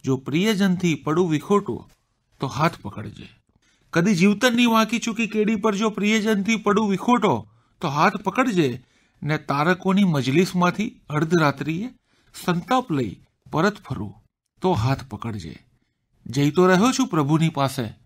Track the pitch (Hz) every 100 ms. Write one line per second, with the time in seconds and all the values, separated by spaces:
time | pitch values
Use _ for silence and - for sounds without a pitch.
0 | 131 131 135 151 214 190 196 180 175 147
1 | 151 156 180 151 - 202 202 107 - _
2 | _ _ _ - 135 139 165 - - 110
3 | - - - _ _ _ _ _ _ 165
4 | 180 175 196 208 254 240 240 226 220 233
5 | 233 - 208 214 208 220 220 196 220 202
6 | 202 220 214 202 196 226 208 202 214 190
7 | - 240 202 117 - _ _ - 160 143
8 | 185 202 190 247 262 180 139 123 - _
9 | _ _ 143 151 - 139 156 185 185 190
10 | 190 147 123 147 185 180 175 175 214 -
11 | - 151 160 175 147 135 143 165 247 -
12 | _ _ _ - - 175 - 262 254 143
13 | 113 - _ _ - 147 202 208 - 123
14 | 101 - _ _ _ _ 185 143 123 135
15 | - 104 113 104 80 - _ _ _ _
16 | _ _ - 127 143 147 185 185 240 262
17 | 254 160 139 160 165 143 135 - 107 -